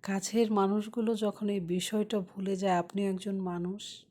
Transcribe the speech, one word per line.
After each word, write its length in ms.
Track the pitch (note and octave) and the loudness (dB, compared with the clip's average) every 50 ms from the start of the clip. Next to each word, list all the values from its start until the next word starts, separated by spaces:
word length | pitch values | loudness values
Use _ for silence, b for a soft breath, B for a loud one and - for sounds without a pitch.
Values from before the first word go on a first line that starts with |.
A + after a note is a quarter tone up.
| - | -4
কাছের 440 | - G3 G3 F#3 - G#3 A3+ A#3 G#3+ | -2 -2 -2 -2 0 2 2 4 4
মানুষগুলো 600 | A3 G#3 G3 G3 G3+ G#3+ G#3 A3 - A#3+ A3 A3 A#3 | 4 4 4 4 4 2 0 -2 -4 -2 0 0 0
যখন 340 | G3+ G#3+ G#3 G3 - G#3+ G3+ | 2 0 -2 0 0 -2 0
এই 100 | G3+ G3 | 0 0
বিষয়টা 580 | F3 E3 F3 F#3 F3 - A3 G#3+ G#3 G#3 A3+ G#3 | 0 0 0 0 0 0 0 0 0 0 0 -2
ভুলে 360 | F#3 - - G3+ F#3+ G3 G3 | -2 -4 -8 -6 -2 -2 0
যায়, 220 | F#3 G3 G3 F3+ F3 F3 | 0 2 4 4 4 2
আপনি 160 | F3 - G3 G3+ G3 | 0 -2 0 0 0
একজন 260 | F#3+ F#3 F#3+ G#3 G3 F#3+ F#3+ F3+ | 0 -2 -2 -4 -4 -2 -2 -4
মানুষ 320 | F3 E3+ F3 F3+ G3 G#3 - - - - - _ | -4 -2 -4 -4 -6 -6 -10 -12 -14 -16 -18 _